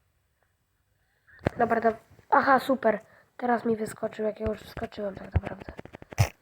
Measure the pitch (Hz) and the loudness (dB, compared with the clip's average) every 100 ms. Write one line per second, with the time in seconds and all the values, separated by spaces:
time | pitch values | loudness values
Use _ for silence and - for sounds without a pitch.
0 | _ _ _ _ _ _ _ _ _ _ | _ _ _ _ _ _ _ _ _ _
1 | _ _ _ - - - 233 226 226 214 | _ _ _ -6 -2 0 2 2 2 0
2 | - - - 277 269 254 - 254 220 208 | -6 -20 2 4 6 4 4 2 2 0
3 | - _ _ - 247 226 233 214 214 - | -4 _ _ -6 0 0 0 -2 -2 -6
4 | 214 - 214 208 220 202 - - 226 - | -8 -4 -4 -2 -4 -6 -10 -10 -10 -6
5 | 202 190 196 - 196 190 - - - - | -8 -8 -4 -4 -4 -6 -12 -16 -18 -20
6 | - - - - | -4 0 0 -2